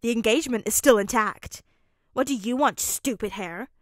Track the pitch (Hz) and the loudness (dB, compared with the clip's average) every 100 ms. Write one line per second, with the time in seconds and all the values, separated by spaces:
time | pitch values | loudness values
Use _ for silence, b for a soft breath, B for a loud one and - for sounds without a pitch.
0 | 233 233 226 233 320 233 - 220 - 233 | -2 0 2 2 0 -4 -2 0 6 6
1 | 202 240 208 - - - _ _ _ _ | 6 0 -2 -4 -14 -18 _ _ _ _
2 | _ - 262 277 202 247 277 190 - - | _ -4 -2 -2 -4 0 0 0 -6 -4
3 | - 226 208 196 185 170 247 _ | -4 -4 -6 -8 -10 -10 -14 _